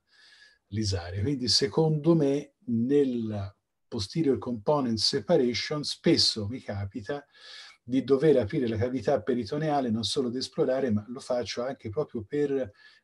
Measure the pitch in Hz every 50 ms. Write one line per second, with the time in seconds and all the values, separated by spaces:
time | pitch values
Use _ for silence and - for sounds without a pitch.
0 | _ _ _ _ - - - - - - _ _ _ - - 107 107 101 95 90
1 | 85 87 90 101 101 139 147 131 123 117 - - 143 131 - - 160 156 156 151
2 | 143 165 170 160 143 139 139 143 143 - _ _ - - 120 113 117 127 143 147
3 | 143 131 123 120 113 110 107 101 98 98 - _ _ _ _ _ _ - - 120
4 | 98 - - 170 156 139 127 104 - 127 120 110 104 - 151 147 135 120 113 107
5 | - - - 139 113 - 175 156 127 120 120 - - - 151 151 147 - - -
6 | - 175 160 117 - - - 110 104 101 123 135 - - 107 98 98 101 - -
7 | 104 - 143 143 - _ _ - - - - - - - - _ _ - 123 135
8 | 127 120 135 131 147 160 143 127 113 98 - 147 127 113 113 104 110 127 127 131
9 | 113 - 143 123 101 - 123 120 117 - 147 147 156 156 143 143 131 120 107 113
10 | 110 - - 147 131 120 113 131 127 - - - 156 131 127 135 135 127 107 107
11 | 104 127 120 123 - - 127 123 120 104 - - 120 131 135 - - 117 101 151
12 | 151 - - 120 101 - - 147 147 139 139 135 127 101 - _ - - - _